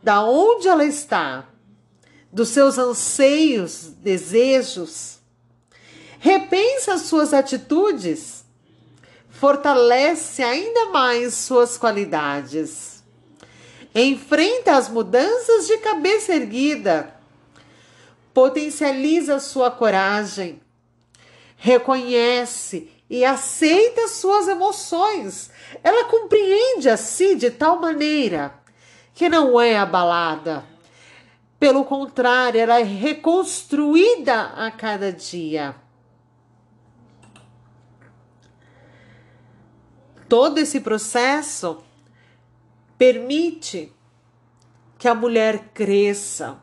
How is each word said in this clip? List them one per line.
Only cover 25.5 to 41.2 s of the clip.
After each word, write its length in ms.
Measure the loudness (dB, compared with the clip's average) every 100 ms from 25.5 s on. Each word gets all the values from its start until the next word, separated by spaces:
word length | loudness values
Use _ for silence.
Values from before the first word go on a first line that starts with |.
| -20 -20 -4
Ela 220 | 0 2
compreende 840 | 2 0 2 2 4 2 2 2 2
a 80 | 0
si 380 | -2 0 2
de 160 | 2 0
tal 300 | 0 0 2
maneira 760 | -2 -2 -2 0 -2 -4 -8 -12 _ _ _ _ _
que 160 | -2 0
não 320 | 2 4 4
é 160 | 4 2
abalada. 880 | 0 0 0 0 -2 -4 -6 -8 -10 _ _ _ -20 -20 _ _ _ _
Pelo 260 | 2 4
contrário, 760 | 0 -4 -6 -2 0 2 2 0
ela 200 | 4 2
é 40 |
reconstruída 1600 | 2 -4 -6 -2 0 0 -2 -8 -6 -4 2 4 4 2 0 -2
a 260 | -4 -8 -10
cada 420 | -8 -8 -6 -6
dia. 600 | -8 -12 -10 -8 -6 -8 -12 _ _ _ _ _ _ _ _ _ _ _ _ _ _ _ _ _ _ _ _ _ _ _ _ _ _ _ _ _ _ _ _ _ _ _ _ _ _ _ _ _ _ _ _ _
Todo 300 | 4 4 2
esse 220 | -2 -4
processo 1000 | -4 -6 -4 -2